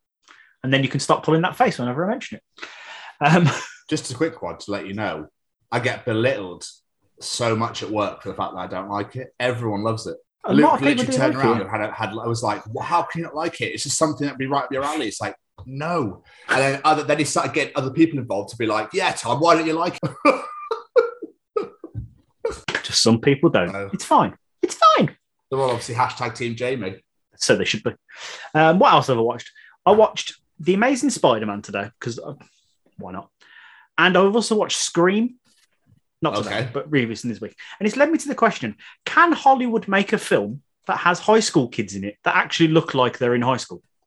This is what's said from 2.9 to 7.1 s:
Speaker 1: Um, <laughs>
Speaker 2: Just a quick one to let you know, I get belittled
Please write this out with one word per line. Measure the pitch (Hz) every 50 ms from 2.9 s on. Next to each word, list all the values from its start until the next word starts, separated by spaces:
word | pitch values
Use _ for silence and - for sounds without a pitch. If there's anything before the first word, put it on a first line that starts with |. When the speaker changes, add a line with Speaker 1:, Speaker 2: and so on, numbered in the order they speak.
| - - - - - -
Speaker 1:
Um, | 143 151 165 180 175 135 - - - -
<laughs> | - - _ -
Speaker 2:
Just | 156 147 - -
a | 120
quick | 113 160 165 160 -
one | 92 85 82
to | - - -
let | 104 98 82
you | 95 98
know, | 104 107 92 80 78 76 - _ _ _ _ _ _ _ -
I | 117 123
get | 117 123 113 - -
belittled | 120 110 110 117 131 131 101 98 90 87 82 - - - _ _ _ _ _ _ _